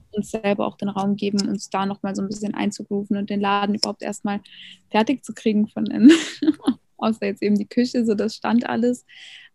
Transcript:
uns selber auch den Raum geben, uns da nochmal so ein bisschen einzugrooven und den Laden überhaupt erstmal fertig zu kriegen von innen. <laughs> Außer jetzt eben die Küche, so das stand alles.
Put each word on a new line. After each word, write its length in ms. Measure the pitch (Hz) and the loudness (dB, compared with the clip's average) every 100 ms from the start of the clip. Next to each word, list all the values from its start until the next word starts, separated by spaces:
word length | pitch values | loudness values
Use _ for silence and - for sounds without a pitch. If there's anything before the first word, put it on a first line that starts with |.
| - | -4
uns 180 | 214 - | -8 -6
selber 340 | 220 202 202 208 | -4 -2 0 -2
auch 120 | - | -4
den 120 | 202 | -6
Raum 260 | 196 202 202 | -4 -2 -2
geben, 320 | 202 202 214 | -2 -2 -4
uns 220 | 202 - | -6 -6
da 160 | 196 196 | -4 -4
nochmal 300 | 196 196 196 | -4 -6 -6
so 80 | |
ein 40 | 196 | -6
bisschen 280 | 208 208 - | -6 -8 -4
einzugrooven 600 | 208 - 214 202 208 202 | -4 -6 -6 -6 -2 -4
und 120 | 202 | -2
den 120 | 202 | -2
Laden 340 | 202 202 202 208 | 0 0 0 -2
überhaupt 260 | 208 208 | -4 -6
erstmal 380 | - 202 208 202 - - - - _ | -8 -6 -4 -6 -8 -20 -20 -20 _
fertig 340 | 214 220 - | 0 2 0
zu 100 | - | -4
kriegen 340 | - 226 208 214 | -4 -2 0 0
von 180 | - 208 | -2 -4
innen. 260 | 214 240 330 - - | 8 8 8 4 -2
<laughs> 560 | 302 - - - _ - | 0 0 -2 -4 _ -4
Außer 280 | 220 220 202 | -2 0 -4
jetzt 180 | 202 | -2
eben 120 | 208 208 | 2 2
die 100 | 202 | 2
Küche, 380 | - 247 247 226 | 0 2 2 0
so 100 | 208 | 2
das 200 | 214 - | 0 -2
stand 320 | - 226 - | 0 2 2
alles. 380 | 233 240 247 _ - - - - | 0 0 0 _ -20 -20 -20 -20